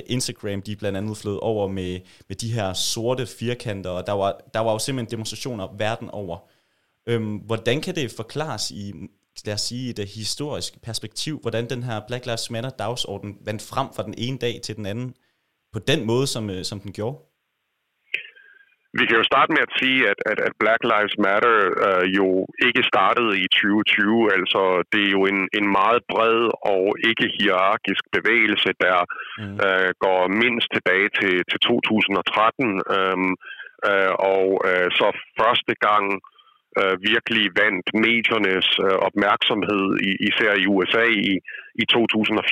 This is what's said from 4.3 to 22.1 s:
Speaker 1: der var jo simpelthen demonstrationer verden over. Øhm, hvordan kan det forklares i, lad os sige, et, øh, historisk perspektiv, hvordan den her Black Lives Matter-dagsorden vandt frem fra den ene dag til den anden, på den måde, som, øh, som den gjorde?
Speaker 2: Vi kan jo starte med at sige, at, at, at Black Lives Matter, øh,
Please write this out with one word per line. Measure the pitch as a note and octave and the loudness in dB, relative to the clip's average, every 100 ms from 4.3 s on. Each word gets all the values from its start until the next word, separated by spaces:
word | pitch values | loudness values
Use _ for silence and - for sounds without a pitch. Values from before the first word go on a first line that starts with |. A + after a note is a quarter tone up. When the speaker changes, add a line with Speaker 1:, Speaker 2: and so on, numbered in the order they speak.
| - - | -2 -6
Speaker 1:
der | A2+ | -2
var | A2+ | 0
jo | A2 | -2
simpelthen | - C3 G#2+ | -2 -6 -6
demonstrationer | A2 G#2+ A2 C3+ A2 F#2+ G2+ | -8 -8 -8 -8 -8 -10 -4
verden | G#2+ A#2 A2+ | -4 -4 -8
over. | G#2 F#2 E2+ _ _ _ _ _ _ A#2 | -10 -10 -12 _ _ _ _ _ _ -4
Øhm, | A#2 G#2+ G#2 | -4 -2 -6
hvordan | G#2 A2 A#2 C#3+ | -6 -4 -2 -2
kan | F#3 F3 | -4 -6
det | A#2 - | -6 -8
forklares | - C#3+ D#3 G#2+ - | -10 -8 -8 -6 -8
i, | A2+ G2+ - - _ _ - G#2+ | -8 -12 -12 -16 _ _ -14 -8
lad | |
os | G2+ | -6
sige, | - A#2+ B2+ | -6 -6 -8
et, | A2 | -8
øh, | G2 G#2+ | -10 -8
historisk | G#2+ - D3 G2 - - | -8 -6 -6 -8 -10 -12
perspektiv, | A2+ A2 G#2+ - D3+ C#3+ | -10 -10 -10 -10 -8 -6
hvordan | A2+ A2 A#2+ | -4 -4 -6
den | B2 | -6
her | B2 G#2+ A2 | -6 -8 -8
Black | B2 B2 | -8 -6
Lives | A2+ - | -6 -6
Matter-dagsorden | A2+ C3 - G#2 B2 - G2+ G2+ G2 G#2+ | -8 -8 -8 -8 -6 -6 -8 -10 -12 -8
vandt | G#2+ - | -8 -6
frem | B2 C#3 - | -6 -6 -8
fra | |
den | G#2+ - | -10 -6
ene | A#2+ C3 | -6 -4
dag | B2 - | -6 -6
til | - G#2+ | -10 -8
den | G2 | -8
anden, | A2+ B2+ - _ _ _ _ _ | -8 -10 -14 _ _ _ _ _
på | A2 | -6
den | B2+ D3+ A2 | -2 0 2
måde, | A#2+ C3+ | 0 0
som, | A#2+ G#2+ | -4 -6
øh, | F#2 | -6
som | F2+ G2+ | -8 -10
den | G2+ | -12
gjorde? | F#2+ A2 C#3+ _ _ _ _ _ _ _ _ - - - - - _ _ _ _ A#2 | -6 -8 -8 _ _ _ _ _ _ _ _ -10 -10 -10 -20 -20 _ _ _ _ -2
Speaker 2:
Vi | A2+ | 2
kan | A2+ | 2
jo | G#2 | 4
starte | C3+ D#3 D3+ | 2 4 2
med | A#2+ | 0
at | - | 0
sige, | C3 C3 G#2+ | 0 2 2
at, | G2+ - | 0 -2
at, | G#2 A#2+ | -2 -2
at | - | 0
Black | G#2+ A2+ A#2+ | 2 2 2
Lives | G#2+ G#2 G#2 F#2+ | 2 2 0 2
Matter, | G#2 A#2+ A2 F#2 - G2+ | 4 4 6 4 2 2
øh, | F#2 F#2 | 2 2